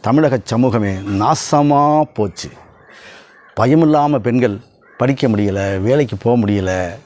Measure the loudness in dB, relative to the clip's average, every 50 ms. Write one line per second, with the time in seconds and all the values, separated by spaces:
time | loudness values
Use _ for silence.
0 | 0 2 2 2 2 2 0 -2 -4 -4 -2 0 0 2 2 0 -2 -2 -4 -6
1 | -6 -6 -4 -2 0 0 0 -2 -2 0 0 2 2 2 2 2 2 2 2 0
2 | -2 -2 _ -4 -4 -4 -4 -10 -16 -16 -16 -20 -20 -20 _ _ -20 -20 -20 -20
3 | -20 -20 -20 -20 -20 _ _ -20 -20 -14 _ 0 2 4 4 4 4 4 4 2
4 | 2 2 0 0 -2 -2 0 0 0 0 -2 -6 -12 _ _ _ _ _ -6 -4
5 | -2 -2 0 0 0 0 0 0 0 0 -2 -2 -4 -4 -4 -2 0 0 2 2
6 | 0 -2 -4 -4 0 0 2 2 2 0 0 0 -2 -2 -2 -4 -4 -6 -8 -14
7 | -20